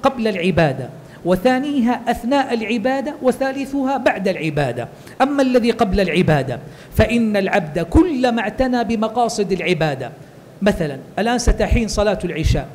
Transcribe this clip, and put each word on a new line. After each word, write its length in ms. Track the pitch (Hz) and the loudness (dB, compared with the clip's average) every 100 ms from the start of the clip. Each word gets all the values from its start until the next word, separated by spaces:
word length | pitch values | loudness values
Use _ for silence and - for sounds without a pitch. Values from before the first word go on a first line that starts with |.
قبل 240 | 277 262 220 | -2 0 -2
العبادة، 600 | 202 175 165 160 131 123 - - - 165 | 0 0 2 2 0 -8 -14 -20 -8 -2
وثانيها 760 | 185 254 254 285 285 233 233 233 | 2 2 2 0 0 2 0 -2
أثناء 460 | 233 226 277 269 | -4 0 0 0
العبادة، 600 | 240 214 240 226 269 294 285 | -2 -2 -2 0 -2 -4 -2
وثالثها 760 | 254 240 269 269 269 277 262 262 | -2 0 -2 -4 -4 -2 -2 0
بعد 300 | 262 - 190 | 0 0 -2
العبادة. 600 | 170 156 147 139 120 113 - - - | -2 -2 -2 -2 -4 -8 -12 -20 -2
أما 220 | 269 285 | 0 2
الذي 280 | 262 247 226 | 2 2 2
قبل 280 | - 226 185 | 0 0 2
العبادة 600 | 185 160 165 151 127 120 - - - - | 2 2 2 2 0 -6 -12 -20 -8 0
فإن 420 | 220 240 226 208 | 2 2 2 0
العبد 420 | 190 202 160 147 | 2 0 0 -4
كلما 640 | 170 311 359 269 247 233 | 2 4 4 2 0 0
اعتنى 420 | 202 214 262 247 | -2 -2 0 0
بمقاصد 680 | 220 226 220 226 233 220 196 | 0 0 0 0 0 0 -2
العبادة، 600 | 185 165 175 156 131 123 - - - - - | 0 0 0 0 -2 -8 -12 -20 -20 -20 -2
مثلًا 360 | 202 196 156 135 - - | 0 0 -2 -4 -8 -4
الآن 200 | 214 247 | 0 0
ستحين 480 | 247 220 208 240 214 | 2 2 2 2 0
صلاة 320 | - 208 190 | 0 0 0
العشاء 440 | 180 147 156 160 131 | -4 -2 0 0 -2